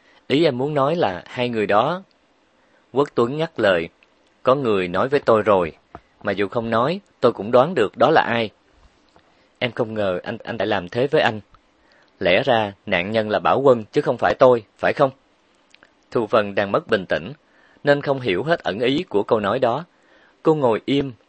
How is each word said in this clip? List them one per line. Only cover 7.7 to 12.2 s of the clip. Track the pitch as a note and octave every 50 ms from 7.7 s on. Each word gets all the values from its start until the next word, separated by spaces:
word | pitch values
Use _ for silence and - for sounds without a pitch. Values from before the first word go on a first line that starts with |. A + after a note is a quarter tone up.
| F#3
được | C#3 G#2 F2 -
đó | - A2+ C#3
là | D#3+ B2 -
ai." | - A#2 A#2 A2+ G2+ - _ _ _ _ _ _ _ _ _ _ _ _ _ _ _ _ _ _ _ _ -
"Em | - A#2+ A2
không | - B2 A2 A2
ngờ | G#2+ G2+ F#2+ F2+ F2 -
anh, | - A#2 - -
anh | - A2
lại | G#2+ G2
làm | G#2+ G#2+ F#2+ F2 F2+
thế | - A#2+ C3
với | C#3+ - D3+
anh. | - A#2 A2 G#2+ - _ _ _ _ _ _ _ _ _ _ _ _ _ _ -